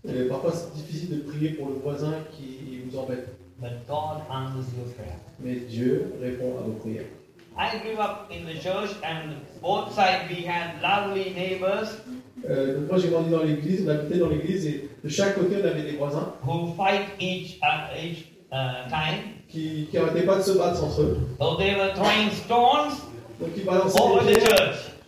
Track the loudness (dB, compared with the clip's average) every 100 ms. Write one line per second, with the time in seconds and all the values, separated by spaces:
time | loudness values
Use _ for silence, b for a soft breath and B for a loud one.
0 | -4 -2 0 0 -2 -2 -6 -12 -10 -8
1 | -6 -6 -6 -4 -2 -2 -6 -4 -4 -2
2 | -2 -4 -8 -14 -14 -14 -12 -12 -10 -8
3 | -6 -6 -8 -16 -20 -14 -10 -10 -4 -4
4 | -4 -6 -8 -6 -6 -6 -6 -8 -10 -12
5 | -12 -12 -16 -12 -6 -6 -6 0 2 2
6 | 0 -4 -6 -4 -4 -4 -6 -6 -6 -6
7 | -8 -14 -20 -20 -16 -4 -4 -2 -6 -2
8 | -2 -4 -10 -12 -10 -8 -4 -2 -2 -6
9 | -6 -6 -8 -10 -14 -8 -2 0 0 4
10 | 4 4 -2 -6 -4 -4 -4 -4 0 0
11 | 0 -2 -2 -4 -4 0 0 0 -2 -8
12 | -12 -14 -14 -12 -2 0 0 0 2 2
13 | 4 2 4 4 4 2 2 0 2 0
14 | 2 2 2 2 0 -2 -2 -4 -8 -10
15 | -6 2 2 4 2 4 2 0 -4 -2
16 | -2 -2 -4 -4 -2 -2 -2 0 2 2
17 | 0 -4 -4 -4 -8 -2 0 0 -4 -8
18 | -6 -8 -12 -20 -8 -4 -2 -4 -4 -2
19 | 0 -2 -6 -14 -10 -6 -4 -4 0 2
20 | 2 4 4 4 4 4 4 2 0 2
21 | 2 2 -2 0 0 2 2 2 0 2
22 | 4 4 2 0 2 6 8 6 2 -2
23 | -8 -14 -16 -8 -6 -2 2 4 6 6
24 | 6 6 8 8 8 8 6 -2 -10 -16